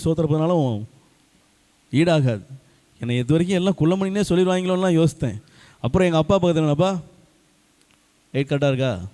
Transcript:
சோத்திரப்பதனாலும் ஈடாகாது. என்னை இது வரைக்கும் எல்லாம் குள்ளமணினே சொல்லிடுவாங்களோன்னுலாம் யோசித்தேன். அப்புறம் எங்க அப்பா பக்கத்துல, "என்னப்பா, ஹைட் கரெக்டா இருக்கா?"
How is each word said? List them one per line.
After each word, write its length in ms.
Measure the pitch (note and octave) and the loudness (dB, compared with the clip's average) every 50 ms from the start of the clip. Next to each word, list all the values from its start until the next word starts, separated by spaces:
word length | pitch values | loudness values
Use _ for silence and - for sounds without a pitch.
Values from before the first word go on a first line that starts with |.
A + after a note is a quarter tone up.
| - | 0
சோத்திரப்பதனாலும் 800 | D#3+ D#3+ D#3+ E3 D#3 D3+ D#3 D#3 E3 F3+ E3 C#3+ B2+ A2+ G#2 G#2+ - _ _ _ _ _ _ _ _ _ _ _ _ _ _ _ _ _ _ _ _ | 0 0 0 0 0 0 0 0 0 0 0 0 0 -2 -4 -8 -10 _ _ _ _ _ _ _ _ _ _ _ _ _ _ _ _ _ _ _ _
ஈடாகாது. 500 | - C3 E3 F3 E3 D#3 C#3 B2+ A#2 G2+ - - C3+ C3+ - _ _ _ _ _ _ - | -2 0 2 2 2 2 2 0 -2 -4 -8 -14 -20 -20 -20 _ _ _ _ _ _ -10
என்னை 180 | - A#2+ A#2+ B2 | -6 -4 -4 -2
இது 200 | B2 A#2 D3+ E3 | 0 0 0 0
வரைக்கும் 200 | F3 F3 G3 F3+ | 0 0 -2 0
எல்லாம் 180 | F3 G3 F3+ - | 0 0 0 0
குள்ளமணினே 400 | D3+ D#3+ F3+ F#3+ G3 F#3+ F#3+ G#3 | 0 0 0 0 -2 -2 -2 -2
சொல்லிடுவாங்களோன்னுலாம் 840 | G3+ - F3 F3 F#3 F3+ F#3 F#3 F3+ F#3 F#3 F3+ F#3+ F#3 E3+ D#3+ E3 | -2 0 0 2 2 2 0 0 0 -2 -2 0 0 2 2 2 2
யோசித்தேன். 380 | D#3+ - - E3 D3+ G#2 G#2+ - _ _ - - - _ _ | 2 0 -2 -6 -6 -6 -8 -12 _ _ -20 -20 -20 _ _
அப்புறம் 260 | - B2 C3 F#3+ F#3 F3+ | -4 -2 0 2 2 2
எங்க 120 | E3 D#3+ | 2 0
அப்பா 200 | D#3 - G3+ G3 | 2 2 2 2
பக்கத்துல, 160 | F3+ F3 E3+ | 2 2 2
"என்னப்பா, 440 | D#3+ D#3 D3+ D3 D3 F3+ F#3+ G3 F3 D3 - - - _ _ _ _ _ _ _ _ _ _ _ _ _ _ _ _ _ _ _ _ _ _ - | 2 2 2 2 2 0 0 -2 -4 -8 -12 -20 -20 _ _ _ _ _ _ _ _ _ _ _ _ _ _ _ _ _ _ _ _ _ _ -6
ஹைட் 20 | |
கரெக்டா 320 | B2+ C#3+ C#3 D3 C#3+ C#3+ C#3+ | -4 -4 -2 -2 0 0 0
இருக்கா?" 320 | C3+ B2+ C3+ C3 A2+ F2+ F2+ G2 | 0 0 -2 -4 -4 -6 -8 -12